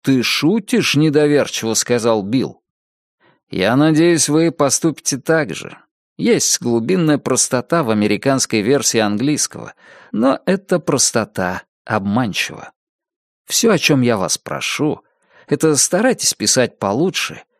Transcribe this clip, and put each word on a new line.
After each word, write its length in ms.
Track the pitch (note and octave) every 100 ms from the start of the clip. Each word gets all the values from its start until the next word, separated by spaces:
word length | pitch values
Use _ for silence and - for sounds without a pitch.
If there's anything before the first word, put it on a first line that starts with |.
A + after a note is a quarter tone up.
«Ты 220 | - C3+
шутишь?» 720 | A2+ - D3+ A3 - A#3 D3+ C#3
недоверчиво 760 | D#3 D3 D3 D3 - - A2+
сказал 500 | G#2+ - A#2+ A#2 A2
Билл. 360 | G2 B2+ F2 - _ _ _ _ _ _ _ _ _
Я 260 | - F#2+ C3
надеюсь, 540 | D#3+ D#3 E3+ E3 -
вы 220 | D3+ E3
поступите 680 | - C#3 - E3+ - - C3
так 380 | - D#3+ A#2+ D2+
же. 220 | - - _ _ _ -
Есть 440 | F#3+ F#3 - -
глубинная 560 | A#2+ A#2 A#2 F#3 D#3+ D3
простота 680 | - B2+ - B2 - E3+
в 60 | A#2+
американской 720 | G#2+ G#2 G#2 C#3 C3+ - A2+
версии 380 | G2+ C#3+ - A#2
английского, 760 | G#2 G#2 C3+ D3+ - - - - - - -
но 280 | G#3 B3+ - -
эта 340 | F#3+ - F3
простота 840 | - C#3 - A#2+ G#2 - F2+ F#2 - _ -
обманчива. 840 | A2 G2 G#2+ A#2 E2 - - - _ _ _ _ _ _ _ -
Всё, 260 | - A#3
о 60 | F3+
чём 220 | - C#3+
я 160 | A#2+ G#2+
вас 200 | F2 -
прошу, 640 | - C#2+ - - D3 A2+ _ _ _ _ -
это 280 | D3 D#3+ C#3+
старайтесь 600 | - F3+ B3+ A3+ - -
писать 420 | G#2 - A#2+ -
получше 640 | G2 A2 F3+ - - - - _